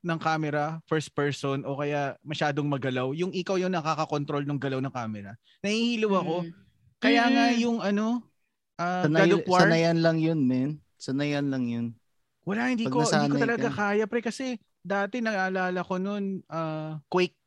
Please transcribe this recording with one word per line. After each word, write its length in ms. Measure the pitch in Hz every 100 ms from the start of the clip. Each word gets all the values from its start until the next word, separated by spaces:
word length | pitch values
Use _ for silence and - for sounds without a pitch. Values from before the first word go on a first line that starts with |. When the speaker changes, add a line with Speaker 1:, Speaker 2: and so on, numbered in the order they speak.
Speaker 1:
ng 160 | 175 165
camera, 640 | 160 160 156 147 147 160
first 320 | _ 160 147
person, 480 | - 143 135 139 139
o 160 | 117 139
kaya 400 | 147 147 139 - 135
masyadong 400 | 160 151 147 147
magalaw, 480 | 139 131 127 131
yung 160 | 151 180
ikaw 240 | 185 175
yung 160 | 190 185
nakakakontrol 720 | 185 151 151 156 147 143 147
ng 160 | 143 143
galaw 240 | 139 131
ng 80 | 131
camera. 400 | 123 113 107 101 123 _ _
Nahihilo 480 | 202 220 233 233 214
ako. 260 | 190 170 170
Speaker 2:
Mm. 100 | 170 - - _ _ _
Speaker 1:
Kaya 240 | 254 233 240
nga 180 | 240 262
Speaker 2:
Mm-mm. 160 | 240
Speaker 1:
yung 160 | 233 226
ano, 280 | 190 202 220 240 - _ _ _ _
ah, 320 | - 170 180 170
Speaker 3:
Sanay-, 140 | 160
Speaker 1:
God 120 | 190 170
of 80 | -
War. 140 | 180
Speaker 3:
sanayan 360 | 170 165 165 165
lang 180 | 165 160
yun, 220 | 160 160
men. 280 | 127 127 135 151 _ _
Sanayan 480 | - 135 147 143 143
lang 180 | 131
yun. 220 | 120 117 117 113 _ _ _ _
Speaker 1:
Wala, 240 | - 202 247
hindi 160 | 247
Speaker 3:
Pag 100 | 226
Speaker 1:
ko, 60 | -
hindi 80 | 156
ko 80 | 156 143
Speaker 3:
nasanay 120 | 143 139
Speaker 1:
talaga 220 | 139 -
Speaker 3:
ka. 80 | 139
Speaker 1:
kaya, 260 | 202 208
pre, 160 | 214 240
kasi 260 | 226 - 262 247 _ _
dati 400 | 175 202 202 247
naalala 580 | 226 208 190 190 185 180
ko 140 | 175 185
nun, 460 | 196 208 196 190 -
ah, 480 | 160 160 156 156 156 _
Quake. 320 | 180 180 _